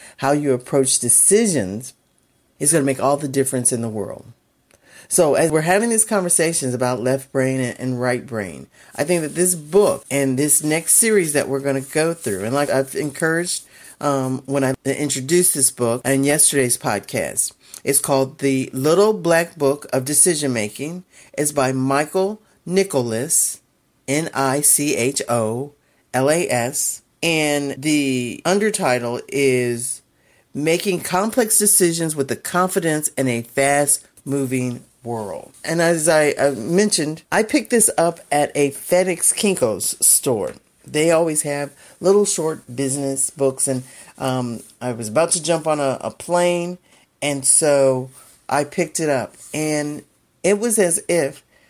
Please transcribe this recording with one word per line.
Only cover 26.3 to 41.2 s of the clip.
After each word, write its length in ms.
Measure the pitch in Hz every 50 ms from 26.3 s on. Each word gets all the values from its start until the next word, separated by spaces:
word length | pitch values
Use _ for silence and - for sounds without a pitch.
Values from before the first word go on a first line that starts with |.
| 156 175 175 -
S. 540 | 123 120 117 127 151 - - - - - _ _ _ _ -
And 580 | 165 165 156 151 147 147 143 143 139 135 135
the 600 | 139 151 151 147 143 135 131 123 123 117 82 - -
undertitle 760 | 165 185 202 214 214 208 - 185 135 123 123 120 120 120 123 - -
is 760 | - 143 139 135 127 127 123 120 120 117 127 - - - _ _ _ _ _ _ _ _ _ _ -
Making 480 | 139 147 160 170 175 - 208 180 165
Complex 560 | - - 180 180 202 226 - 262 226 220 - -
Decisions 580 | 208 202 - - 185 170 165 170 165 160 156
with 120 | 147 135 -
the 80 | -
Confidence 720 | - - - - 175 185 185 - - 165 160 156 151 151 -
in 180 | - - 135 127
a 140 | 120 117
Fast-Moving 1400 | 117 - - 139 139 139 143 143 147 139 - - - _ _ - - 143 139 143 135 123 131 127 123 123 120 127 - _ _ _ -
world. 500 | 117 117 113 107 95 80 - - - - - -
And 180 | - 165 170
as 280 | 165 170 175 160 151 170
I, 220 | 156 156 151 143
uh, 200 | - - 135 143
mentioned, 720 | 135 104 110 135 170 190 214 208 - - 151 147 156 - - -
I 120 | 160 190 220
picked 260 | 220 - 294 220 -
this 200 | 240 233 - - - -
up 220 | 165 170 165 - - -
at 200 | 143 147 147 - -
a 160 | 147 143 139
FedEx 640 | 139 - - - 175 180 185 185 170 165 - - -
Kinko's 720 | - - 202 185 - 135 113 104 92 - - - - -
store. 480 | - - - - 143 120 104 87 58 - - _ _ _ _ -
They 260 | 131 131 151 156 165
always 320 | 165 160